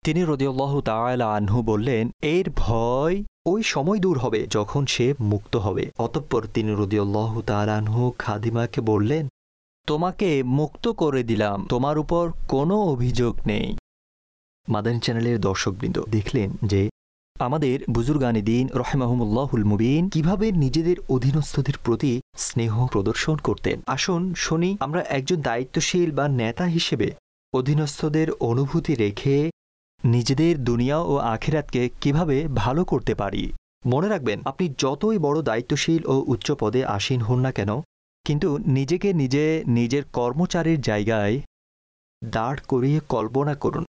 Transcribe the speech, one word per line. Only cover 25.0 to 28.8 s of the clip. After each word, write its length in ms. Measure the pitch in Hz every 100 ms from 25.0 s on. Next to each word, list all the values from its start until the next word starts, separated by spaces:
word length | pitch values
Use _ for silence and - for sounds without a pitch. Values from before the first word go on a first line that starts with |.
একজন 380 | - 139 131 180
দায়িত্বশীল 720 | 139 117 131 - - 180 170
বা 180 | 143 143
নেতা 360 | 131 113 -
হিসেবে 500 | 180 165 - 143 107 - _ _ _
অধীনস্থদের 800 | 131 127 151 151 - 156 156 160
অনুভূতি 640 | - 117 123 139 170